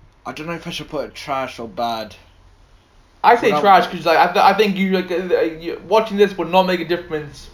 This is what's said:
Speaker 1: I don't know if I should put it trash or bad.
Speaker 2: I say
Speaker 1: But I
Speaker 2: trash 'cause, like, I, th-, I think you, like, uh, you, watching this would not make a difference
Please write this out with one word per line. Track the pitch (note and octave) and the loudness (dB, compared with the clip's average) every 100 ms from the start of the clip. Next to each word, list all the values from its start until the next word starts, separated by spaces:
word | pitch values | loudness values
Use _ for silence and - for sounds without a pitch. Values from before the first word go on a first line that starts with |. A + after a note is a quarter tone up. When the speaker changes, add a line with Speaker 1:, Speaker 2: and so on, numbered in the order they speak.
| _ _ - | _ _ -16
Speaker 1:
I | |
don't | C3 D#3 | -12 -10
know | |
if | E3 F3 | -10 -10
I | |
should | - D3 | -12 -10
put | D3+ A2+ | -8 -8
it | |
trash | - - C3+ B2+ - | -10 -8 -6 -6 -10
or | A#2 | -12
bad. | F#2+ A#2 A2+ G#2+ - _ _ _ _ _ _ _ _ _ _ | -6 -6 -6 -10 -16 _ _ _ _ _ _ _ _ _ _
Speaker 2:
I | - A#3+ | 4 4
say | A#3 | 2
Speaker 1:
But | G3+ | 2
I | |
Speaker 2:
trash | G3+ F#3 F#3+ | 6 6 4
'cause, | F3+ D#3 | -2 0
like, | D#3+ | 2
I, | F3 | 2
th-, | G3 | 4
I | F#3+ | 4
think | G3 G#3 F#3+ | 4 2 0
you, | F#3+ F#3 | 0 -2
like, | F3+ | -2
uh, | F3+ F#3 E3 | -4 -2 0
you, | D#3+ D#3+ E3+ - - | -2 -4 -10 -12 0
watching | G#3+ A3 G3+ | 0 2 2
this | G3+ F#3+ | 2 0
would | E3 | 0
not | F#3 | 2
make | F#3 F3+ | 2 0
a | D#3+ | -2
difference | F3 - D#3 C#3+ - - | -6 -6 -10 -10 -16 -20